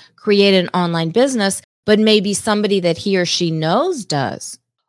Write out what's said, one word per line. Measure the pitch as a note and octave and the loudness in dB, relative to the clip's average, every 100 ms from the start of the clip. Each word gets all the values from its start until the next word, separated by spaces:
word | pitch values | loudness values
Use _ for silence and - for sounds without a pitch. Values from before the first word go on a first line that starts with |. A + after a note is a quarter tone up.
| - _ | -20 _
create | - G3+ G3+ | 0 2 4
an | F#3+ F3 | 4 2
online | F3+ F3 E3 E3 | -2 -2 -2 -2
business, | F#3 C4+ B3+ G3 F#3+ - _ - | 0 0 0 -2 -4 -12 _ 0
but | G#3 | 2
maybe | G#3+ G#3+ G3 | 4 2 2
somebody | F#3+ - G#3 G#3 G3 | -4 -2 -2 0 0
that | F3 D#3+ | 0 -2
he | G#3 F#3+ | -2 0
or | F3 | 0
she | - F3 | -2 -2
knows | D#3+ D#3 G3 F4 E4 | -2 0 0 0 -4
does. | G3 D3 A#2+ - - - _ _ | -4 -4 -4 -6 -14 -16 _ _